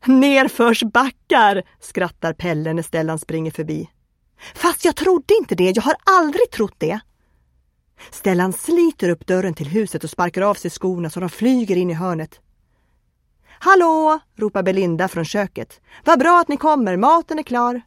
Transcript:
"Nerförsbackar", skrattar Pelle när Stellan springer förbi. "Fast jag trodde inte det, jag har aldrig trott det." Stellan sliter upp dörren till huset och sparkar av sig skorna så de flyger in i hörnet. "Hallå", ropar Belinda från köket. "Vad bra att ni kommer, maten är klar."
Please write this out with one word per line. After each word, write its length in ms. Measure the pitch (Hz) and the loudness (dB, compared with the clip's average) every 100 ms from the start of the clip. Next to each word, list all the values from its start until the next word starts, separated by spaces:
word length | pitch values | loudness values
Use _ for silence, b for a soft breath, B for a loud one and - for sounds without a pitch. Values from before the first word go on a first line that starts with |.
| - | 4
"Nerförsbackar", 1600 | 262 277 277 262 - 233 226 226 233 269 - _ 269 214 202 b b | 4 6 4 2 2 0 2 0 0 0 -4 _ 4 4 2 b b
skrattar 540 | - - 180 - 165 | -12 -6 -6 -4 -6
Pelle 400 | 160 180 156 156 | -4 -4 -4 -2
när 100 | 160 | -4
Stellan 360 | 160 165 160 160 | -4 -4 -4 -6
springer 320 | - 160 160 | -6 -6 -6
förbi. 380 | 156 156 156 165 _ _ _ _ _ B - | -8 -8 -8 -10 _ _ _ _ _ B -4
"Fast 300 | 339 330 349 | -2 0 -2
jag 100 | - | 0
trodde 380 | 370 359 - 440 | 0 0 2 0
inte 160 | 311 175 | 2 0
det, 160 | 180 196 | 0 0
jag 80 | |
har 120 | 262 302 | 0 -2
aldrig 480 | - 370 311 330 480 | 2 2 2 0 -2
trott 240 | - 381 - | 0 -6 -4
det." 220 | 156 202 _ _ _ _ _ _ _ _ _ B B | -6 -6 _ _ _ _ _ _ _ _ _ B B
Stellan 420 | - 202 180 185 | -6 -2 0 0
sliter 560 | 185 - 339 339 - 185 | -4 -2 2 2 0 -2
upp 180 | 170 - | -2 -2
dörren 260 | 185 185 | -2 -2
till 140 | 160 143 | -6 -4
huset 360 | 190 208 156 | -2 -4 -6
och 60 | 156 | -12
sparkar 320 | - 175 180 | -4 -4 -2
av 120 | 202 | -2
sig 180 | 196 180 | -2 -6
skorna 380 | - 185 180 165 | -6 -6 -4 -6
så 100 | 175 | -6
de 100 | 180 | -10
flyger 460 | - 233 254 220 180 | -2 0 0 0 -2
in 140 | 180 | -2
i 40 | |
hörnet. 460 | 160 185 170 180 _ _ _ _ _ _ _ _ _ _ _ b b | -4 -6 -6 -10 _ _ _ _ _ _ _ _ _ _ _ b b
"Hallå", 560 | 349 381 339 320 311 311 _ - | 4 6 6 2 2 0 _ -6
ropar 280 | 214 196 | -4 -2
Belinda 440 | 185 190 185 165 185 | -2 0 0 0 -2
från 180 | 175 160 | -4 -6
köket. 560 | 208 196 - 113 _ b b - | -4 -6 -8 -16 _ b b 0
"Vad 140 | 320 | 2
bra 200 | 294 349 | 4 4
att 80 | 339 | 2
ni 100 | 285 | -2
kommer, 400 | 311 302 220 180 | 0 0 0 0
maten 420 | 240 330 330 311 | 2 2 0 -8
är 40 | |
klar." 380 | - 240 240 247 | -6 -2 -2 -4